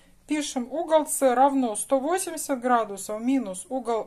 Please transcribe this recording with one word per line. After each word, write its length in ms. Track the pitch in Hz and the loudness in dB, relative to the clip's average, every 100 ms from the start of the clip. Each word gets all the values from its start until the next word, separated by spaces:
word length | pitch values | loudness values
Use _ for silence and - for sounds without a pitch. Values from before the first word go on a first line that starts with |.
| _ _ - | _ _ -4
Пишем, 400 | 302 285 262 240 | -4 -2 -6 -4
угол 380 | 302 330 320 302 | -4 2 2 2
С 140 | - 269 | 2 2
равно 440 | 247 277 269 247 208 | 6 4 4 0 -2
сто 240 | - 269 | 0 0
восемьдесят 580 | 285 370 349 320 - 262 | 2 -2 -2 -8 -4 -2
градусов 600 | 247 240 208 190 - 214 | 2 2 0 -6 -8 -4
минус 440 | 240 269 202 185 - | 0 0 -2 -8 -8
угол 340 | 262 233 226 | -6 -2 -2